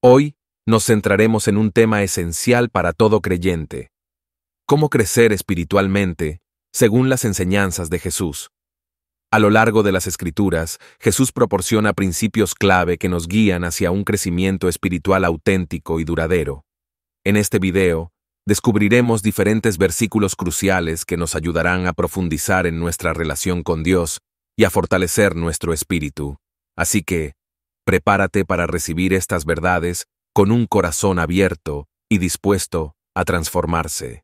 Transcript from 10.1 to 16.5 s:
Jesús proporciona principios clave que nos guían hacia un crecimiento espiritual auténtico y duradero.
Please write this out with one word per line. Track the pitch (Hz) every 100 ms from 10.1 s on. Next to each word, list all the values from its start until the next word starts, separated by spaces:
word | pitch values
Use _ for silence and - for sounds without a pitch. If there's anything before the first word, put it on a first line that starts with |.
| 85 90 76 101 82 85 - - _
Jesús | - 98 131
proporciona | - 113 98 92 110 107
principios | 98 95 85 110 110 98
clave | - 101 92 87 85
que | 92
nos | 90 82
guían | 104 107 90
hacia | 87 85 92
un | 95
crecimiento | 98 104 - 87 95 95 92
espiritual | 85 98 87 85 95 90
auténtico | 82 - 95 87 80 - 82
y |
duradero. | 80 80 80 87 73